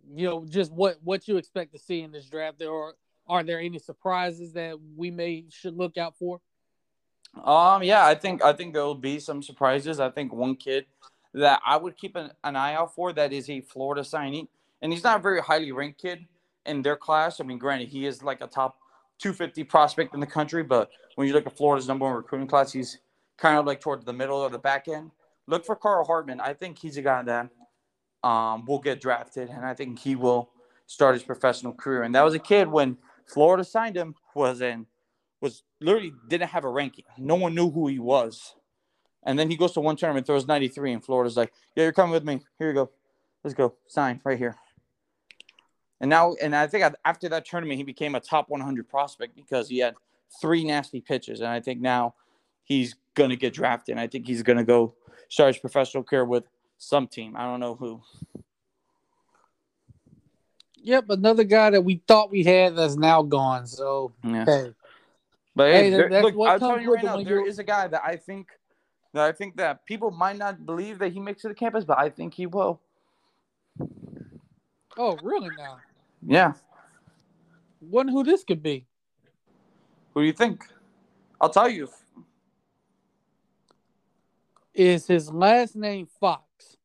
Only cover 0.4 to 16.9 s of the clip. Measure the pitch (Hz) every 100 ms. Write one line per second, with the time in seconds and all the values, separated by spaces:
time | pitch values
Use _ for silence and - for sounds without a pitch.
0.4 | 160 165 170 165 190 160 160 190 - 196
1.4 | 156 190 160 151 _ 175 156 151 135 156
2.4 | 156 151 160 160 156 - _ _ _ 175
3.4 | 160 170 170 170 - 156 190 180 180 165
4.4 | 170 165 165 160 156 151 175 175 170 165
5.4 | 165 - 185 170 180 170 170 _ 175 175
6.4 | _ _ _ _ _ _ _ _ _ -
7.4 | - 156 175 196 185 208 160 151 196 180
8.4 | 139 147 175 156 143 143 131 147 147 143
9.4 | 143 139 135 135 139 156 131 127 139 117
10.4 | 127 131 139 135 139 _ _ _ _ 131
11.4 | 143 135 120 151 175 - 196 175 151 _
12.4 | 147 139 139 151 165 - 180 156 143 139
13.4 | 135 139 123 135 135 143 135 156 139 147
14.4 | 160 _ _ _ 156 170 233 220 185 185
15.4 | - 156 156 127 147 147 180 175 170 _
16.4 | _ _ - 147 139